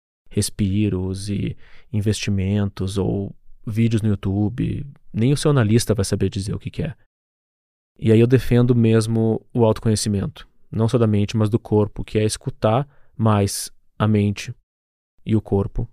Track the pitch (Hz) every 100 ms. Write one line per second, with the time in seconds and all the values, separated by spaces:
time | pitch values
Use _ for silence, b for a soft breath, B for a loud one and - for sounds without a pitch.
0 | _ _ - 107 101 - 101 101 104 90
1 | 92 95 98 101 113 b b b b 110
2 | 101 101 - 98 95 104 101 - 95 98
3 | 92 101 101 - - - - 107 113 113
4 | 110 98 98 98 104 123 110 101 - -
5 | - - 120 143 156 143 107 113 - 107
6 | 101 98 95 95 104 104 - - - -
7 | _ _ _ _ _ _ _ _ _ _
8 | 110 110 120 127 - 120 123 120 113 113
9 | 110 113 113 110 - 127 110 107 117 107
10 | 110 98 - - - _ - 107 110 123
11 | 113 104 104 113 107 113 - 104 104 -
12 | - 107 107 - - - 110 117 143 b
13 | b - 110 104 101 - - - _ -
14 | 107 104 101 101 - - _ _ _ _
15 | _ _ - 110 - 98 101 - 113